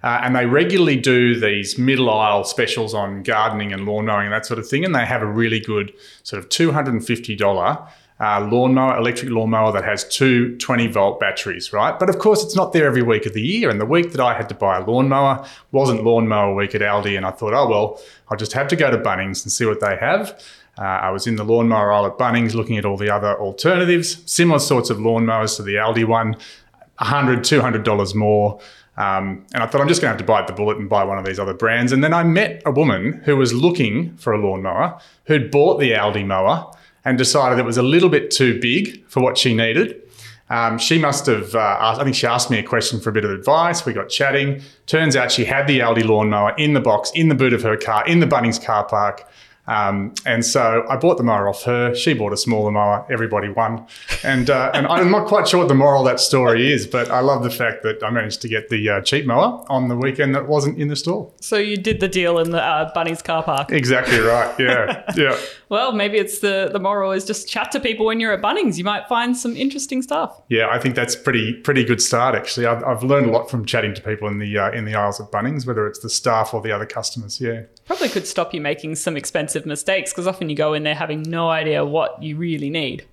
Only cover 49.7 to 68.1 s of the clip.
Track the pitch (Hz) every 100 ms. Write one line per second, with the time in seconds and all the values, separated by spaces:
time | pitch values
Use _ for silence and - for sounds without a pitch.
49.7 | 110 101 101 98 - - 117 117 139 117
50.7 | 113 117 135 165 - 120 107 101 98 123
51.7 | 120 120 120 - 131 104 104 - 110 104
52.7 | 104 104 101 - 120 110 104 101 101 110
53.7 | 113 - - - - - 131 123 135 131
54.7 | 147 131 170 180 202 - 208 - 180 165
55.7 | 135 143 139 127 127 - 135 123 117 131
56.7 | 135 104 123 117 127 131 135 120 - 117
57.7 | 107 110 107 107 117 107 - 113 110 107
58.7 | 113 104 101 98 143 139 120 208 240 -
59.7 | 135 127 120 135 135 139 139 131 147 143
60.7 | 151 147 143 - 202 - _ - 214 208
61.7 | 208 214 220 196 185 175 170 165 165 156
62.7 | 156 160 170 165 165 - 165 156 139 143
63.7 | 160 123 131 127 120 110 120 104 - 127
64.7 | 123 107 190 - 175 139 127 - - _
65.7 | 202 262 214 202 208 196 - 208 190 190
66.7 | 196 190 202 190 190 196 208 - 226 -
67.7 | 269 240 220 220